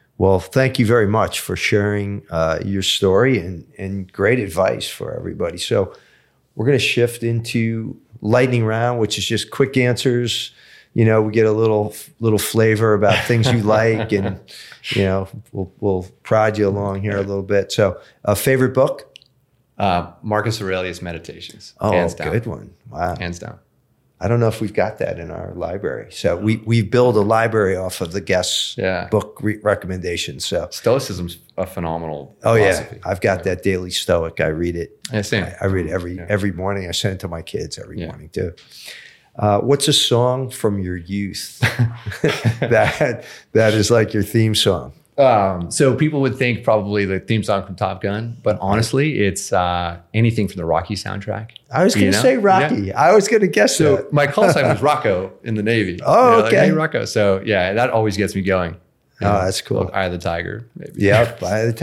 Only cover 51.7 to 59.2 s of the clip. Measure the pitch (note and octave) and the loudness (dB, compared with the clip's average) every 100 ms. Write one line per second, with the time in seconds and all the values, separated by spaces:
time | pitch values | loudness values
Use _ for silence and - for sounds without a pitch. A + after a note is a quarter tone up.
51.7 | C3 G3 G#2 F#2+ G2+ B3+ B3+ G3 F#3+ D#3 | 0 2 4 2 4 4 4 4 4 2
52.7 | A2 F#2+ - D#3+ G#3 G3 A3 F#3 G#3 - | -2 -2 2 6 6 4 2 2 4 2
53.7 | - D3+ C3+ - C#3+ C#3 G#3 G3 D3 D3 | 4 2 2 0 0 2 2 4 4 2
54.7 | G#2 C#3 C#3+ A2 F2+ F#2+ - A#2 G#2+ G#2+ | 2 2 2 0 0 -4 -10 -6 -2 0
55.7 | A2+ F#2 F2 C3+ A3 B3 A#3 A#2 F#3+ - | 2 0 -2 4 6 8 6 6 4 4
56.7 | D#3 D#3 A2+ A2 A2+ G2+ F#2+ G#2+ G2 F2+ | 4 0 -2 -2 2 4 2 2 2 2
57.7 | G#2+ B2+ A2+ A2 G2+ G2 G2 F#2+ F#2 E2+ | 2 2 2 0 0 -2 -2 0 0 -2
58.7 | F2+ _ _ _ - | -8 _ _ _ -4